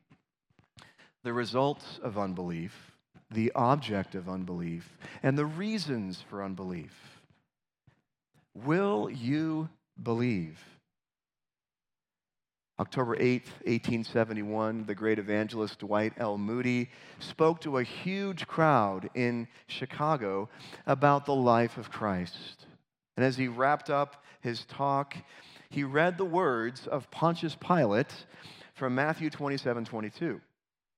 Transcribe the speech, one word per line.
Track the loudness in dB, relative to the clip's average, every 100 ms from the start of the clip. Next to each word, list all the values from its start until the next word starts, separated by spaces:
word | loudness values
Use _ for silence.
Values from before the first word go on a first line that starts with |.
| _ _ _ _ _ _ _ -20 -20 _ -20 _
the | -4
results | -2 0 2 2 2 -8 -10
of | -6 -2
unbelief, | -2 -2 -4 -4 -6 -12 -20 _ _ -20 -6
the | 0 0
object | 2 4 2 0 -4 -4
of | -8 -8
unbelief, | -6 -6 -6 -6 -8 -12 -18 -18 -4
and | 0 2
the | 0
reasons | -4 -4 -4 -2 -4 -4 -8
for | -10 -8
unbelief. | -6 -6 -6 -8 -10 -16 -20 -20 _ _ _ _ _ _ _ _ _ _ _ _ _
Will | -6 0 2 2 0 -2
you | -2 -2 0 0 -2 -4 -8 _ -8
believe? | -2 0 2 0 -4 -10 -20 -20 _ _ _ _ _ _ _ _ _ _ _ _ _ _ _ _ _ _ _ -8
October | -4 0 0 2
eighth, | 4 2 -2 -8
eighteen | -2 0 0 -2
seventy-one, | 0 0 2 0 -4 -2 -2 -2
the | -4
great | -2 0 2
evangelist | 2 0 0 -2 -4 -6
Dwight | -2 0 0 -2
L. | -2 -2
Moody | -2 0 0 0 -2 -8 -20 -16
spoke | -8 2 2 2
to | 0 0
a |
huge | 0 -4 -4 -4 -4 -6 -4
crowd | 2 6 6 4 0 -4
in | 0 0 0 -4 -12 -12
Chicago | -8 -8 -2 0 0 0 -2 -4 -10 -20 -6 0
about | 4 6 4
the | 4
life | 4 6 6 4 -2
of | -10
Christ. | -4 0 0 -2 -8 -16 -18 -20 -20 _ _ _ 2
And |
as | 2 2
he | -2
wrapped | 2 2 2 0
up | 0 0 -6 -20 -10
his | -6 -6 -6
talk, | -4 0 0 -2 -8 -18 -20 -20 -20 -10
he | -4
read | 0 4 4 2
the | 0
words | 2 4 2 0 -4 -4
of | -4 -4
Pontius | 0 2 2 -4 -4
Pilate | 2 4 6 4 2 -4 -18 -20 -20 -20 -20
from | -6 -2
Matthew | 2 0 0 -4
twenty-seven | -4 -4 -2 -2 -2 -4
twenty-two. | -6 -8 -4 -4 -4 -10 _ _ _ _